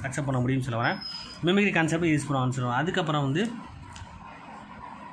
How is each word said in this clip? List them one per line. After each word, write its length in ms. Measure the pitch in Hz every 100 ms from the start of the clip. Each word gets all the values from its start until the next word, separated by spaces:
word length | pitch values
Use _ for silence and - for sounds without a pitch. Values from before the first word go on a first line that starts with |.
அக்செப்ட் 240 | 135 143 139
பண்ண 140 | 131
முடியும்னு 200 | 123 135
சொல்ல 200 | 127 113
வரேன். 140 | 127 196 - - - -
மிமிக்ரி 280 | 160 202 202
கான்செப்ட் 320 | 170 160 165
யூஸ் 160 | 170 151 135
பண்ணுவாங்கன்னு 240 | 135 127 127
சொல்லுவேன். 160 | 123
அதுக்கப்புறம் 500 | 123 160 190 156 151
வந்து 280 | 139 151 226 - - - - - - - - - - - - - - - -